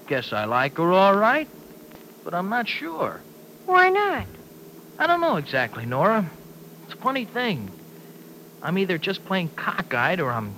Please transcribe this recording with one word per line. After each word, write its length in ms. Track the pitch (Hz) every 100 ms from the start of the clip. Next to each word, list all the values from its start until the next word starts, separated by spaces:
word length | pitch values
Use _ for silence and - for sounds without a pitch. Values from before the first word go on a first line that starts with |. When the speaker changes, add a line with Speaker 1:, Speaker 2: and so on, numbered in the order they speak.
| -
Speaker 1:
guess 260 | 135 -
I 120 | 107 107
like 320 | 123 139 165
her 140 | 170
all 220 | 185 196 196
right. 320 | 220 294 302 - - - - - - -
But 100 | 160
I'm 160 | 170 190
not 180 | 240 233
sure. 540 | - 311 320 107 80 - - - - -
Speaker 2:
Why 240 | 370 370
not? 360 | 392 403 320 95 - - - - - - -
Speaker 1:
I 80 | 320
don't 140 | 349
know 160 | 339 180
exactly, 480 | 139 131 120 - 117
Nora. 440 | 131 190 220 165 - - - - - -
It's 80 |
a 40 | -
funny 280 | 254 269 220
thing. 460 | 240 247 147 98 - - - - - - - - -
I'm 160 | 143 190
either 200 | 190 165
just 280 | 196 185 -
plain 240 | 190 165 -
cockeyed 640 | 208 190 175 123 135 180
or 120 | 135
I'm 220 | 120 104